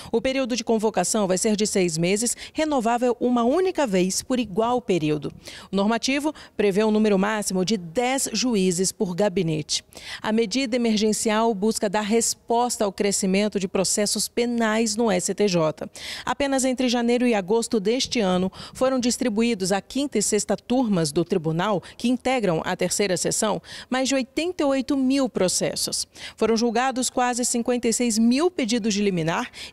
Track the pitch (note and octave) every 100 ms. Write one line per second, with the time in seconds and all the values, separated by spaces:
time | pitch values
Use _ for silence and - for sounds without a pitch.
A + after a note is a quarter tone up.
0 | - A3+ C4 C4+ B3+ A3+ A3+ A3+ G#3+ -
1 | F3 A3 F#3 F#3 A3+ G#3 G#3 G3+ F3+ D#3+
2 | F3 G#3 A#3 - - - D#4 C#4 A3+ A#3+
3 | B3 A3+ B3 B3 A#3 E4 F#4 E4 C4 F#3+
4 | F#3 - - B3 G#3+ F3+ A3+ B3 A#3+ F3
5 | D3+ D3+ D3+ - - - - F#3+ G3+ A3+
6 | - C#4 D4+ - - - G#3 F#3+ A3 G#3+
7 | G#3+ F#3+ G#3 G#3+ G3+ F#3 F3+ G#3+ E3+ G3+
8 | B3 C4+ - G#3+ B3+ G#3+ F#3 F3 F#3+ -
9 | F#3+ F3 G#3 F3+ E3 D#3 - - - -
10 | - - A3 A3 A3+ B3 C4 B3 A#3 G#3+
11 | G#3+ G3+ A3+ G#3+ A#3 G3 A3 - G#3 G#3+
12 | G#3 A#3 - - - A#3 A#3+ - G#3 -
13 | G3+ F#3+ F#3+ F#3+ G#3 G3 F#3 G3 F3 -
14 | G#3 G#3+ - - A#3+ A#3 A3+ A3 A#3 G#3
15 | A#3 F3+ - F#3+ G#3 F3 D#3 - - -
16 | - - - B3+ C#4 C4+ C4 B3+ B3+ A#3+
17 | A#3 A#3+ B3 G#3 F3+ A3+ A3+ A3+ F#3+ C4
18 | - B3 F#3+ F3+ F#3 - - - C4 C4
19 | A#3+ - B3 G#3 A#3 G3+ F#3 G3 - C4
20 | C#4+ G#3+ - G#3 - G3 - B3+ A#3 F#3
21 | D#3 D#3+ E3 G3 D#3 D#3+ G3 F#3 - -
22 | A#3 B3+ B3+ B3+ G3 D#3+ - F3+ F3+ -
23 | G3+ F3 E3 - G#3+ E3+ - - - B3+
24 | B3+ C4+ B3 - E4+ F4+ C#4+ C4+ - C#4
25 | B3+ C#4 B3+ - F3+ - - - - -
26 | - - - - A3 A3+ A#3 G#3+ C4+ B3+
27 | B3 - B3 A#3+ B3 A#3 A#3 B3 A#3 A3
28 | A#3+ G#3+ A3+ C4 F4 - A3+ A#3 G#3+ G3
29 | G#3 F3+ D#3 F#3+ A#3+ - -